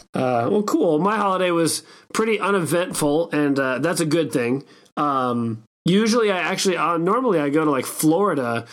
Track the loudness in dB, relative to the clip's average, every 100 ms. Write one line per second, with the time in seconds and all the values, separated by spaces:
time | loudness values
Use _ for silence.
0 | -8 -4 0 0 0 0 0 0 2 2
1 | 2 0 0 0 0 2 0 -2 -10 -20
2 | _ -2 0 0 0 0 0 -2 -2 -2
3 | 0 0 0 0 0 0 0 0 -2 -2
4 | 0 0 0 -2 -2 -4 -6 -20 _ -4
5 | -2 0 -2 -2 -4 -6 -12 _ 0 2
6 | 2 2 2 0 -2 -2 0 0 0 0
7 | 0 0 2 0 2 2 2 0 -2 -2
8 | 2 2 2 0 -2 -4 -6